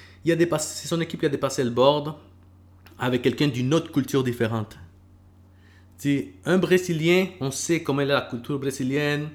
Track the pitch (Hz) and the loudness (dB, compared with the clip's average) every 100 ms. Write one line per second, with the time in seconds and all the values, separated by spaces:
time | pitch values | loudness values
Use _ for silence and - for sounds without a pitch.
0 | - - 156 165 170 156 - - - 170 | -20 -4 0 2 2 2 -4 -8 -6 -4
1 | 165 160 156 139 135 - 123 120 135 147 | -4 -2 -2 0 -2 0 0 4 4 4
2 | 147 - - - - - - - - - | -2 -10 -18 -20 -20 -20 -20 -20 -20 -4
3 | 123 123 131 - 151 123 127 160 - 139 | 0 2 0 2 0 0 0 0 0 -2
4 | 127 139 127 117 113 113 104 - - - | 0 0 0 0 -2 -2 -6 -10 -20 -20
5 | - - - - - - - - - - | -20 -20 -20 -20 -20 -20 -20 -20 -20 -6
6 | 143 139 - - - 185 165 180 180 160 | -2 -2 -2 -8 0 2 4 2 2 0
7 | 160 180 185 - 135 - - 160 160 139 | 2 2 2 -4 -6 -6 -2 -2 0 0
8 | 139 139 - 120 120 143 135 135 127 143 | 2 0 -2 -8 -6 -4 -4 -4 -2 0
9 | 147 147 151 | 0 -2 -4